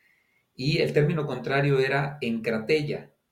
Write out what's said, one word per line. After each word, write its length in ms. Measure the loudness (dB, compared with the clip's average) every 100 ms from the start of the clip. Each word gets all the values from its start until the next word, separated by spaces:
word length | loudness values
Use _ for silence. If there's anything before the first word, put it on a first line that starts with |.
| _ _ _ _ _
Y 260 | -6 -2 0
el 140 | 2
término 320 | 2 2 2 -2
contrario 540 | -6 -2 0 2 2
era 380 | 2 0 -2 -4
encratella, 880 | -4 -2 -2 -2 2 0 0 -6 -10 _ _